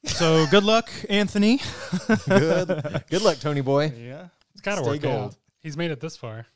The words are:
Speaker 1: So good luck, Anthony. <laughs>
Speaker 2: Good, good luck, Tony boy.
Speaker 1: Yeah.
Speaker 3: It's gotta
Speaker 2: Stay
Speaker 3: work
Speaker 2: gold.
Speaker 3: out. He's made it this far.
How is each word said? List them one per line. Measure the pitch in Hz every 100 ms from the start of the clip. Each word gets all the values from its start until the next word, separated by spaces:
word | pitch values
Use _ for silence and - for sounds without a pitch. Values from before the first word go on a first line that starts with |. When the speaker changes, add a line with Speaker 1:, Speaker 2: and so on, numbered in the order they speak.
Speaker 1:
So | - - 165 160 156
good | 196
luck, | 202 220 226 - -
Anthony. | 202 202 208 208 262 - - -
<laughs> | 185 - 214 -
Speaker 2:
Good, | 190 160 170 185 165 147 190 -
good | 175
luck, | 214 147
Tony | 135 143
boy. | 131 139 151 117
Speaker 1:
Yeah. | 120 139 180 _ _
Speaker 3:
It's | -
gotta | - 202
Speaker 2:
Stay | 123
Speaker 3:
work | 147
Speaker 2:
gold. | 147 117 104
Speaker 3:
out. | - _ _
He's | 160 143
made | 170
it | 143
this | 160 -
far. | 120 110 113